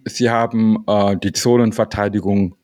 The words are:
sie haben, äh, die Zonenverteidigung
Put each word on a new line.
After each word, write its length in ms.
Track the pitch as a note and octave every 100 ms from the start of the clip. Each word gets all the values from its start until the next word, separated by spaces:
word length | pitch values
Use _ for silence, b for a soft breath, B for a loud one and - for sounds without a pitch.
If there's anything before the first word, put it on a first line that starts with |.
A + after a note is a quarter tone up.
sie 260 | - - A#2+
haben, 540 | A#2 A#2 A#2 A2 A2 -
äh, 300 | G#2 G2+ F#2+
die 160 | G2
Zonenverteidigung 1200 | - A#2+ A#2+ A2+ A2 G#2+ G#2 G2+ G2+ F#2+ G2+ F#2 -